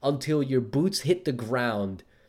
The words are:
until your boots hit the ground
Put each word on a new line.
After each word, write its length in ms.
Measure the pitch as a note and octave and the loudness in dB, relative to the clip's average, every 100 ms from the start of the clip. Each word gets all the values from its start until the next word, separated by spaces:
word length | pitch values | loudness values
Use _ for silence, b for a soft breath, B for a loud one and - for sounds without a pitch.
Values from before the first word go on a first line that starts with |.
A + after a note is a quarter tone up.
until 400 | C#3 C#3+ C#3 D3+ | -2 -2 0 0
your 200 | C3 C3 | 2 2
boots 380 | A2 C3+ F3+ G3 | 2 2 0 0
hit 240 | C#3 F3+ | 0 0
the 80 | D#3+ | 0
ground 680 | B2 A2 B2 A#2+ G#2+ G2 F#2+ - _ | -4 -2 0 0 0 -2 -6 -14 _